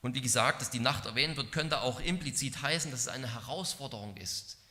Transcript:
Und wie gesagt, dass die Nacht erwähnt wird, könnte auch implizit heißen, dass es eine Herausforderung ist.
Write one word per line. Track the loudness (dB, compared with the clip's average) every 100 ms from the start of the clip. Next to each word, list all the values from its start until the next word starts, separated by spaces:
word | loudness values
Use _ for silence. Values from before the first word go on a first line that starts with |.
Und | -2
wie | 0
gesagt, | 4 6 6 4
dass | -2
die | 2
Nacht | 4 2
erwähnt | 0 2 2 0
wird, | -2
könnte | 0 2 2
auch | 2 0
implizit | 0 0 0 -2 -2 -2
heißen, | 0 0 0
dass | -2
es | -2
eine | -2 -6
Herausforderung | -6 -6 -4 -4 -4 -6 -6 -8 -8
ist. | -6 -6 -8 -16 -20